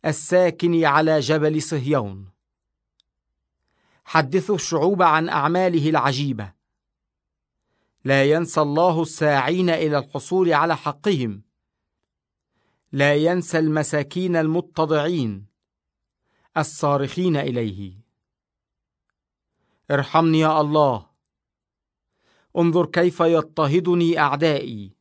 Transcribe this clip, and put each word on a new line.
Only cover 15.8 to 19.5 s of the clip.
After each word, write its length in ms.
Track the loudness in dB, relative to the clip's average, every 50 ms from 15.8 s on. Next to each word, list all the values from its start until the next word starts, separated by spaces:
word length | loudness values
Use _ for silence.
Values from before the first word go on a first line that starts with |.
| _ _ _ _ _ _ _ _ _ _ _ _ _ _ _
الصارخين 800 | -4 -4 -4 -4 -2 0 0 0 0 -2 -4 -4 -2 0 0 0
إليه. 680 | 0 -2 -4 -4 -4 -4 -6 -8 -10 -14 -16 -18 -20 _ _ _ _ _ _ _ _ _ _ _ _ _ _ _ _ _ _ _ _ _ _ _ _ _ _ _ _ _ _